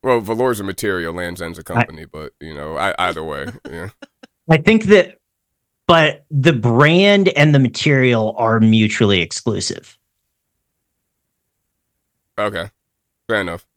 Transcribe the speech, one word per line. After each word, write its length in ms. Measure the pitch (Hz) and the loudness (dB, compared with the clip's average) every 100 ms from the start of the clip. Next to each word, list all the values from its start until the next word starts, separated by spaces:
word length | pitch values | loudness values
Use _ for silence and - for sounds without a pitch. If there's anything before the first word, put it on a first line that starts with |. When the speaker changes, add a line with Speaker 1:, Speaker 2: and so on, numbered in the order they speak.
Speaker 1:
Well, 180 | 131 123 | 0 -2
velour's 400 | 101 113 127 110 | -2 -4 -2 -4
a 40 | |
material, 480 | 98 92 107 92 82 | -6 -6 -4 -4 -6
Land's 280 | 85 87 87 | -8 -10 -10
End's 160 | 85 85 | -12 -14
a 40 | |
Speaker 2:
I 20 | |
Speaker 1:
company, 400 | 80 90 107 80 80 | -8 -6 -6 -8 -18
but, 260 | 78 73 _ | -16 -18 _
you 140 | 78 | -16
know, 220 | 73 76 78 | -14 -10 -4
I, 180 | 95 - | -4 -2
either 240 | 90 80 | -4 -4
way, 240 | 80 71 71 110 | -8 -10 -12 -14
Speaker 2:
<laughs> 120 | - | -18
Speaker 1:
yeah. 200 | 82 92 _ - _ - _ - | -14 -16 _ -20 _ -20 _ -2
Speaker 2:
I 60 | 160 | 0
think 260 | 156 220 | 2 2
that, 340 | 214 214 214 - _ _ _ _ _ _ - | 4 4 4 -8 _ _ _ _ _ _ 2
but 380 | 165 151 - _ | 2 2 -2 _
the 220 | 147 127 | 0 0
brand 720 | 131 117 117 147 170 202 202 190 | 2 0 4 4 6 4 4 2
and 260 | 185 151 | 4 4
the 40 | 143 | 4
material 760 | 127 - 151 139 127 117 107 - | 2 0 0 2 2 2 -2 -2
are 220 | 113 110 | 0 4
mutually 600 | 110 110 110 - 107 95 | 4 4 2 0 2 2
exclusive. 800 | 80 - - 98 - - - _ _ _ _ _ _ _ _ _ _ _ _ _ _ _ _ _ _ _ _ _ _ _ _ - | -2 -6 -6 -6 -6 -10 -16 _ _ _ _ _ _ _ _ _ _ _ _ _ _ _ _ _ _ _ _ _ _ _ _ -8
Speaker 1:
Okay, 320 | 104 98 90 _ _ _ _ _ _ | -6 -6 -10 _ _ _ _ _ _
fair 120 | 110 | -4
enough. 260 | 90 85 _ | -4 -10 _